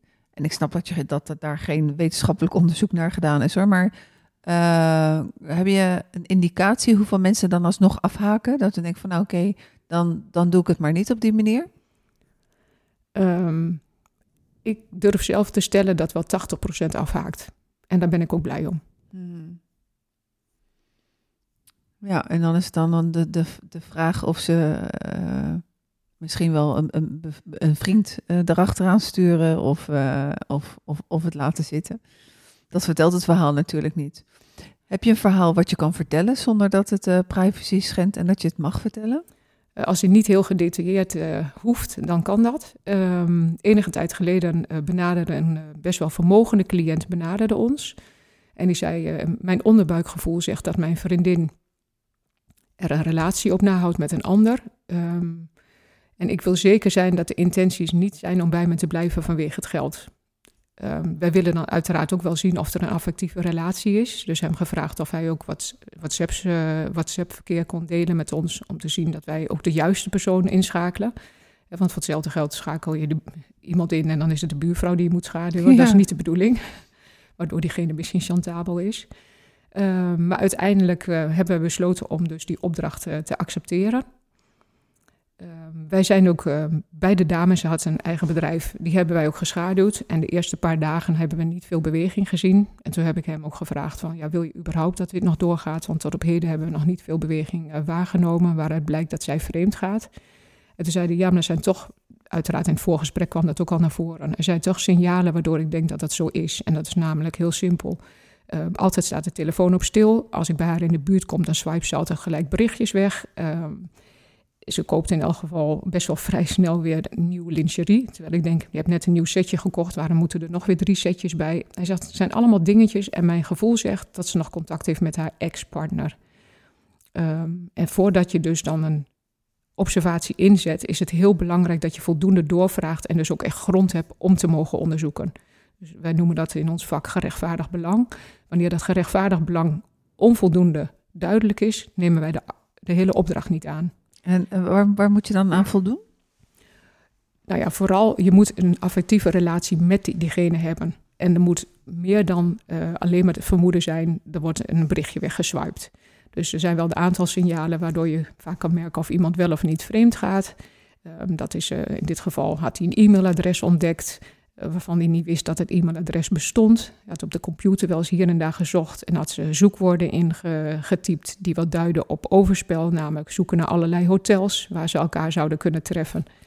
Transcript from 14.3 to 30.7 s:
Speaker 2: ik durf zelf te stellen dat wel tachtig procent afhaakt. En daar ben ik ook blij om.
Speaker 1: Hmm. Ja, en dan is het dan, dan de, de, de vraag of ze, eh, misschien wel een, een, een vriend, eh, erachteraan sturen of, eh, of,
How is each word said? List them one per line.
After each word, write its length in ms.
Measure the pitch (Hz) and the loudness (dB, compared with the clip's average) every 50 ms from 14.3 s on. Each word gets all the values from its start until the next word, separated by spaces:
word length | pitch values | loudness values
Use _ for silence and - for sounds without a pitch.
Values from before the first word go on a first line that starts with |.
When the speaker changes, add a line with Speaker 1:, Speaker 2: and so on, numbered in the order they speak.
| _ _ _ _ _ _ _ | _ _ _ _ _ _ _
Speaker 2:
ik 160 | 226 214 214 _ _ | -8 -8 -8 _ _
durf 320 | - 185 - 202 202 190 | -8 0 2 2 2 2
zelf 280 | - - - 202 208 - | 0 0 0 0 0 0
te 100 | - 214 | 0 -2
stellen 360 | - - - 196 196 190 180 | -2 2 2 2 2 2 2
dat 160 | 156 160 - | 0 -2 -2
wel 100 | - 175 | -2 -6
tachtig 360 | 165 - - 190 - - - - | -4 -2 -4 -4 -2 -6 -8 -6
procent 360 | - - 160 - 165 160 - | -6 -8 -4 -4 -4 -4 -2
afhaakt. 580 | - 160 - - - - 165 160 - - - _ _ _ _ _ _ _ | -4 -4 -4 -4 -4 -6 -6 -10 -14 -16 -20 _ _ _ _ _ _ _
En 120 | _ 190 180 | _ 2 2
daar 100 | 175 170 | 2 4
ben 120 | 160 170 | 2 0
ik 120 | 170 160 | 0 0
ook 100 | - 165 | -2 -4
blij 240 | 151 - 135 - 156 | -2 -4 -6 -6 -6
om. 140 | - 180 151 - _ _ _ _ _ | -6 -6 -8 -10 _ _ _ _ _
Speaker 1:
Hmm. 500 | - 185 180 175 175 170 160 165 175 170 _ _ _ _ _ _ _ _ _ _ _ _ _ _ _ _ _ _ _ _ _ _ _ _ _ _ _ _ _ _ _ _ _ _ _ _ _ _ _ _ _ _ _ _ _ _ _ _ | -16 -16 -14 -14 -14 -16 -16 -18 -20 -20 _ _ _ _ _ _ _ _ _ _ _ _ _ _ _ _ _ _ _ _ _ _ _ _ _ _ _ _ _ _ _ _ _ _ _ _ _ _ _ _ _ _ _ _ _ _ _ _
Ja, 300 | 202 202 185 156 - - | -6 -2 -2 -2 -2 -2
en 120 | 160 170 | -2 0
dan 160 | 170 165 165 | 2 2 2
is 80 | 175 180 | 2 0
het 100 | - - | 0 -2
dan, 160 | 165 160 165 | 0 0 2
dan 200 | 170 165 165 170 | 2 2 0 0
de, 200 | 165 170 165 160 | 0 0 -2 0
de, 140 | - 170 165 160 - - - - | 0 -2 -2 -2 -6 -16 -20 -20
de 120 | - 170 | -18 -18
vraag 440 | - - - 160 165 165 185 - - | -18 -12 -6 -2 0 0 0 0 -2
of 140 | - 165 - | -4 -4 -4
ze, 340 | - - 165 170 160 151 151 - - - | -2 0 2 2 2 0 0 -2 -4 -8
eh, 640 | - 50 - - - - 175 - - 131 139 151 160 175 - _ _ _ _ _ _ _ _ _ _ | -8 -8 -8 -8 -6 -6 -4 -4 -4 -4 -4 -4 -4 -6 -8 _ _ _ _ _ _ _ _ _ _
misschien 360 | _ 160 160 - - 180 165 | _ -12 -10 -4 -2 0 0
wel 240 | 160 151 147 151 - | 2 2 2 2 2
een, 120 | - 156 151 | 0 -2 -2
een, 320 | - 156 160 - - 156 165 156 147 - _ - | -2 -4 -4 -4 -6 -10 -12 -14 -14 -14 _ -18
een 260 | 147 - - 156 151 | -8 0 0 0 2
vriend, 420 | - - 190 190 220 196 - - - - | 2 0 2 2 2 2 0 -6 -14 -6
eh, 120 | - 175 175 | -2 0 0
erachteraan 640 | 175 175 165 175 185 190 - - 185 185 185 220 | 2 2 4 4 2 2 2 0 2 4 4 4
sturen 580 | - - - - 185 175 170 160 165 160 160 - | 2 2 0 2 4 4 4 4 4 2 2 2
of, 300 | - 131 156 - - - | 2 0 -2 -2 -2 -4
eh, 420 | 147 143 135 135 - 139 139 143 - - - | -2 0 0 0 -2 -2 -2 -4 -6 -8 -6
of, 300 | - 139 147 143 - | -4 -4 -6 -6 -8